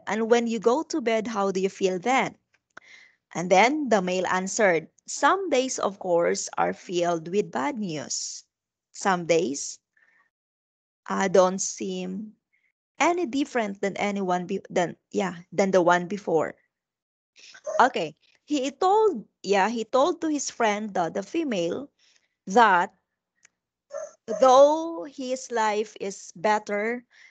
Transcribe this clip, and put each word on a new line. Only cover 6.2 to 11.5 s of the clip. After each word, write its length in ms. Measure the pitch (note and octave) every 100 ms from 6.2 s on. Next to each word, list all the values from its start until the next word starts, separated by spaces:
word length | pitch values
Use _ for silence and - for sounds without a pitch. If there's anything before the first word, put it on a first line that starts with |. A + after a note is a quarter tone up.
| F3 G3 - -
are 160 | F3
filled 560 | F#3+ - F3 E3+ E3+ E3
with 240 | G3+ E3
bad 240 | A#3+ C#4 B3
news. 680 | G3 D3+ - - - - _ _ _ _ _
Some 320 | - G3+ F3+ E3+
days, 520 | E3 G#3 C#4+ - - _ _ _ _ _ _ _ _ _ _ _ _ -
uh, 200 | G3 G3
don't 320 | F#3 F#3